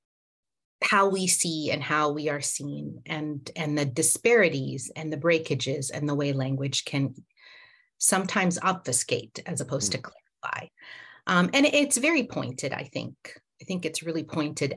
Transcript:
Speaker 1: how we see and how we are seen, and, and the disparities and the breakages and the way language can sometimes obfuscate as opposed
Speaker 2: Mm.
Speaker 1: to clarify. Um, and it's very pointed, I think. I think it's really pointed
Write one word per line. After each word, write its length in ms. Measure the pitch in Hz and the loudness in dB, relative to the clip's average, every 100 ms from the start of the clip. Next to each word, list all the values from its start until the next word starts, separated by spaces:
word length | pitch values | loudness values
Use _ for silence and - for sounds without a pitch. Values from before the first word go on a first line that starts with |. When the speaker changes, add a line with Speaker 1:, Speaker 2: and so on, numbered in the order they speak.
| _ _ _ _ _ _ _ _ | _ _ _ _ _ _ _ _
Speaker 1:
how 260 | - 202 196 | 2 4 4
we 180 | 190 185 | 4 2
see 440 | - 175 160 147 | 2 0 -2 -2
and 120 | 143 | -2
how 280 | 135 151 151 | 0 2 2
we 160 | 147 151 | 0 -2
are 140 | 143 | -2
seen, 580 | 143 - 143 143 147 165 - | -4 -6 -6 -8 -8 -10 -8
and, 440 | 160 156 143 - 170 | -6 -4 -6 -8 -6
and 220 | 156 147 | -2 0
the 80 | 139 | 0
disparities 1040 | 120 - - 233 240 175 139 135 135 - | 2 2 2 6 6 6 2 -4 -6 -8
and 160 | - 156 | -8 -6
the 40 | 151 | -2
breakages 720 | 165 160 160 139 170 151 135 | 2 2 2 -2 -2 -2 -4
and 160 | 147 147 | -4 -2
the 80 | |
way 200 | 143 143 | 0 0
language 500 | 135 131 135 139 - | 0 0 -2 -2 -2
can 300 | - 143 139 - - _ - - - _ _ - | -2 0 0 -4 -16 _ -20 -20 -20 _ _ -2
sometimes 600 | - 190 190 208 180 175 | 2 2 2 2 2 2
obfuscate 800 | 185 180 - - - 127 - - - | 0 0 0 -2 0 -2 -4 -12 -6
as 140 | 151 | -4
opposed 300 | - 131 104 | -2 -2 -2
Speaker 2:
Mm. 20 | - | -4
Speaker 1:
to 20 | - - _ _ | -6 -18 _ _
clarify. 240 | - - - _ - - - - - | -8 -8 -10 _ -20 -18 -20 -8 2
Um, 240 | 180 180 | 4 4
and 100 | 277 | 4
it's 320 | 285 294 277 240 | 4 4 4 2
very 260 | 294 320 | 2 2
pointed, 480 | 233 147 123 120 143 | 0 -4 -6 -6 -6
I 120 | - | -6
think. 300 | - - 117 - - - _ _ | -6 -8 -8 -12 -18 -18 _ _
I 40 | |
think 220 | - 185 170 | -6 -4 -4
it's 160 | - | -6
really 220 | 165 160 | -4 -4
pointed 520 | 151 165 147 143 143 | -4 -2 -2 -2 -2